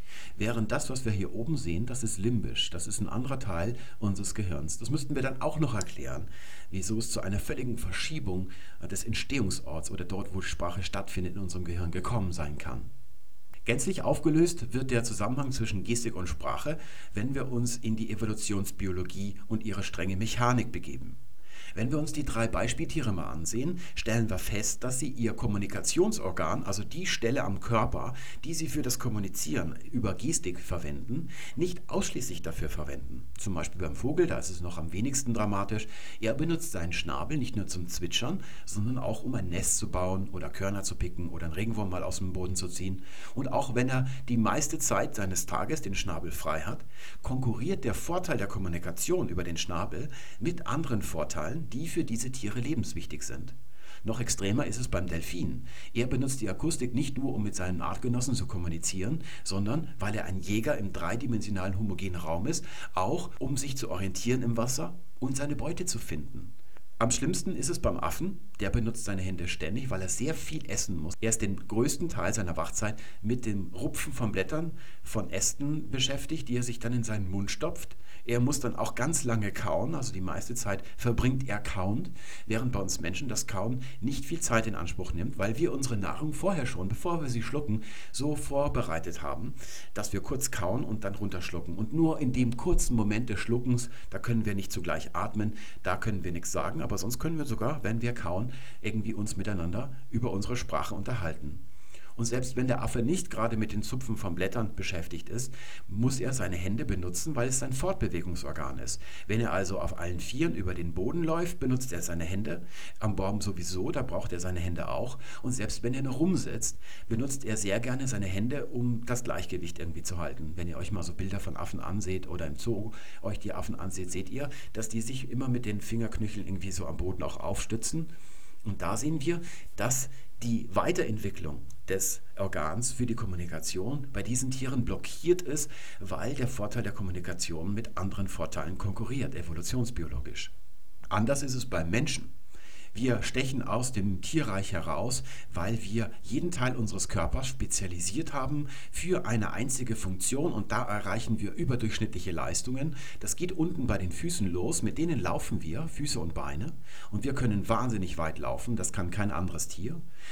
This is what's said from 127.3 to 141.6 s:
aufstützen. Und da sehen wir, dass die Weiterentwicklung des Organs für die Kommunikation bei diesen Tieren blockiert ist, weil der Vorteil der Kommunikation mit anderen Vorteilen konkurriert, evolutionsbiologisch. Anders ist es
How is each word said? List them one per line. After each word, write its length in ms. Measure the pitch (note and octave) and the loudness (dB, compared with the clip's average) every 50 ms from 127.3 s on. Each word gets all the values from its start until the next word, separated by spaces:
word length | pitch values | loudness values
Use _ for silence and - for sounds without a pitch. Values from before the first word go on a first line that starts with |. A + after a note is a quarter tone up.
| - | 0
aufstützen. 720 | - - E2+ G2+ - - - A2+ A#2 - - - D#3+ D#3+ D#3+ - - - - - - - - - - - | 0 0 0 0 0 0 0 0 0 0 0 0 0 0 0 -2 -2 -2 -2 -2 -2 -2 -2 -2 -2 0
Und 180 | G#2 G2 - | 0 0 0
da 140 | E2+ F2 G#2 | 0 0 0
sehen 240 | A2+ C3+ D3+ D#3+ D3 | 2 2 2 0 2
wir, 200 | C3 E3 E3+ E3+ F3 - - - - - - | 2 0 0 0 0 -2 -2 -2 -2 -2 0
dass 340 | - G#2 A#2+ B2+ - - - - - - - - - | 0 2 2 2 2 0 0 -2 -2 -2 -2 -2 0
die 260 | A#2+ A#2+ A#2 - - F#2+ | 0 2 2 2 2 2
Weiterentwicklung 920 | F#2 G#2 F#2 C3 - - - - G#2+ G#2 G2+ G2 - G2 F2+ D2+ C#2+ - - - - - - - | 2 2 2 2 2 2 2 2 0 0 0 -2 -2 -2 -2 -2 -2 -2 -2 -2 -2 -2 0 0
des 340 | F#2+ F#2+ - - - - - - - | 0 2 2 0 0 0 -2 -2 -2
Organs 560 | - G2 F#2 F#2+ D#2+ D2+ D#2 F2 A#2 A#2+ - | -2 0 0 0 0 0 0 0 0 0 0
für 140 | - - B2 | 0 0 0
die 80 | G#2+ A2 | 0 0
Kommunikation 920 | - A2+ F#2+ F2+ E2+ F2 E2+ E2 D#2 - - - F2+ F#2+ A#2+ C#3+ D3+ B2+ - | 0 0 -2 -2 -2 -2 -2 -2 -2 0 0 0 0 0 0 0 0 0 0
bei 100 | - G2+ | 0 0
diesen 280 | G2 G#2+ B2 A#2+ C3 B2+ | 0 0 0 0 0 0
Tieren 340 | C3 - C3+ C3+ C3+ B2+ A2+ | 0 0 0 0 2 2 2
blockiert 580 | - F#2+ - - - - - - E3+ F3 F3 | 2 0 0 0 -2 -2 2 4 4 4 4
ist, 280 | - - D3 D3+ - - - - - - - - | 2 0 0 0 0 0 -2 -2 -2 -2 -2 -2
weil 340 | G2+ F#2 - - G2 B2+ C#3 | -2 -2 -2 0 0 0 0
der 140 | C3 B2 - | 0 0 0
Vorteil 340 | - - G#2 - - A#2+ | 0 0 0 0 0 0
der 100 | G#2 G2+ | 0 0
Kommunikation 840 | F#2+ - G2+ F#2+ F2 F2+ E2+ F#2 E2+ F2 - - E2+ D#2 E2+ G2 G2+ | 0 0 0 0 0 -2 -2 -2 -2 -2 -2 -2 -2 -2 -2 -2 -2
mit 220 | A2 A#2 - - | -2 -2 -2 -2
anderen 320 | F#2 F#2+ G2 - G2 G2 F#2 | 0 0 0 0 0 0 0
Vorteilen 500 | - - E2 D#2+ - E2 C#2+ D#2+ F#2+ - | 0 0 -2 0 0 -2 -2 -2 -2 0
konkurriert, 560 | - F#2+ F#2 - A2 A2 C3 C#3 - - - | 0 0 0 0 0 0 0 0 0 0 -2
evolutionsbiologisch. 1200 | E2 E2+ E2+ D#2+ E2+ F2 - B2+ B2+ A2+ A#2 - - E2 C#2 C2 B1 A#1 - - - - - - - - - - - - - - - - - | -2 -2 -2 -2 -2 -2 0 0 0 0 0 0 -2 -2 -2 -2 -2 -2 -2 -2 -2 -2 -2 -2 -2 -2 -2 -2 -2 -2 -2 -2 -2 -2 0
Anders 340 | - G#2 A2 A#2 C#3 C3 | 2 4 4 4 2 2
ist 120 | C#3+ C3 B2+ | 2 0 0
es 120 | B2 | 0